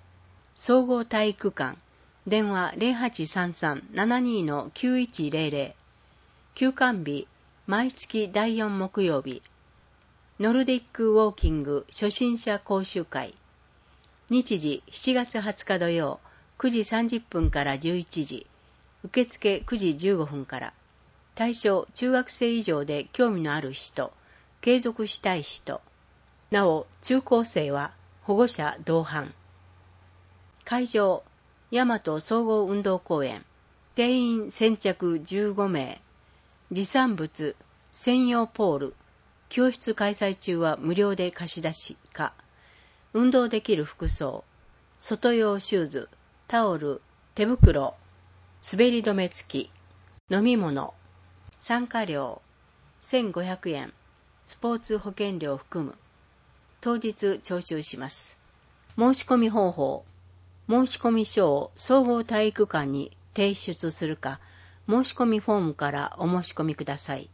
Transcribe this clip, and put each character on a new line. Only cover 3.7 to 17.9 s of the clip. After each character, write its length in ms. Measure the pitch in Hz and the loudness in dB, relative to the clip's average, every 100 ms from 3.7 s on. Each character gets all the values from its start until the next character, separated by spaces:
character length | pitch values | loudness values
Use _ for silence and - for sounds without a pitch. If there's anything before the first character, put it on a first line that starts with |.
| 143 - | -4 -6
七 280 | 120 214 247 | -2 0 2
二 240 | 247 220 | 2 0
の 260 | 160 143 131 | 0 -2 -6
九 260 | - 247 254 | -4 0 2
一 300 | 247 - 151 | 0 -2 -4
零 200 | 156 156 | 0 -2
零。 240 | 147 135 - _ _ _ _ _ _ _ | -2 -4 -8 _ _ _ _ _ _ _
休 180 | - 262 | 0 0
館 300 | 262 254 214 | 2 2 2
日、 240 | 151 143 - _ _ _ - | -4 -6 -8 _ _ _ -4
毎 260 | 202 254 | -2 -2
月 380 | - - 220 202 | -4 -6 -2 -2
第 260 | 202 226 226 | 0 0 0
四 220 | 214 196 | -2 -2
木 240 | 190 - | -4 0
曜 200 | 185 143 | 0 0
日。 200 | 127 123 - _ _ _ _ _ _ _ _ - | -2 -12 -14 _ _ _ _ _ _ _ _ -2
ノ 140 | 214 | 2
ル 120 | 247 | 2
デ 120 | 262 254 | 2 0
ィ 20 | |
ッ 60 | - | -2
ク 180 | - 220 | -2 4
ウ 40 | 214 | 6
ォ 120 | 214 | 4
ー 20 | 202 | 2
キ 140 | - | 0
ン 120 | 156 | 2
グ 240 | 143 143 - | -2 -4 -4
初 200 | - 208 | -4 -2
心 280 | - 247 233 | 0 0 0
者 200 | 233 202 | -2 -4
講 260 | - 196 | -2 -2
習 200 | 190 190 | -2 -6
会。 300 | 160 135 113 - _ _ _ _ _ _ _ _ - | -6 -6 -8 -12 _ _ _ _ _ _ _ _ -2
日 280 | 247 247 196 | 0 0 -2
時、 240 | 151 139 - | -2 -4 -8
七 220 | - - | -6 0
月 280 | 254 247 226 | 0 0 -4
二 120 | 202 | -4
十 120 | 196 | -6
日 140 | - 190 | -2 0
土 120 | 170 | 2
曜、 300 | 170 147 - - - _ - | 0 -2 -4 -14 -20 _ -4
九 140 | 262 | 0
時 140 | 233 | 0
三 220 | 208 226 233 | 0 0 0
十 140 | 233 | -2
分 300 | - 175 156 | -4 0 0
か 140 | 147 | 2
ら 140 | 143 135 | 0 -2
十 180 | 160 | -2